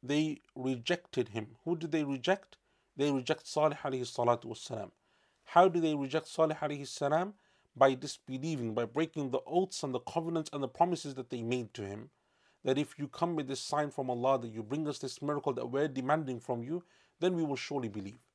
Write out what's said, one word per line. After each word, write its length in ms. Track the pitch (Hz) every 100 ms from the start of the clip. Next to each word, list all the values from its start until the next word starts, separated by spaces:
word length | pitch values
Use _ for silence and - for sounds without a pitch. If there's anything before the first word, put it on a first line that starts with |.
They 380 | 131 147 156 147 _
rejected 760 | - 131 127 117 175 - - 117
him. 260 | 110 - 120
Who 120 | - 170
did 140 | 160
they 140 | 156
reject? 520 | 143 139 123 196 - - _ _ _ -
They 140 | 147
reject 380 | 139 127 156 -
Salih 300 | - 151 147
alayhi 240 | 147 131
salatu 440 | 123 - 120 120 117
wassalam. 460 | 110 - 113 95 _ _ _ _ _
How 240 | - - 185
do 140 | 170
they 140 | 165
reject 340 | 147 139 151 -
Salih 260 | - 160
alayhi 320 | 156 151 147 139
salam? 480 | - 143 156 190 208 _ _ _ -
By 180 | 135
disbelieving, 760 | 131 139 - - 131 151 151 117
by 120 | 110
breaking 460 | 113 120 160 156 139
the 100 | 123
oaths 380 | - 160 185 -
and 100 | 143
the 60 | 127
covenants 500 | - - 165 170 156
and 100 | 147
the 60 | 135
promises 480 | - 175 170 147 131
that 140 | 127
they 120 | 127
made 320 | 117 127 113
to 80 | -
him, 260 | 98 101 127 _ _ _ _ _
that 160 | - 135
if 180 | 147 -
you 80 | 147
come 260 | - 170
with 140 | 165 135
this 120 | 135
sign 300 | - 147 147
from 180 | 139 131
Allah, 300 | 123 123 135
that 140 | 117
you 100 | 107
bring 240 | 107 143 151
us 140 | 139
this 200 | 135 -
miracle 320 | 143 147 143
that 120 | 123 123
we're 220 | 131 147
demanding 500 | 135 131 156 147 123
from 240 | - 120
you, 220 | 120 170 - _ _ _
then 160 | 175
we 80 | 180
will 140 | 156 135
surely 320 | - 139 120
believe. 320 | 101 98 107 _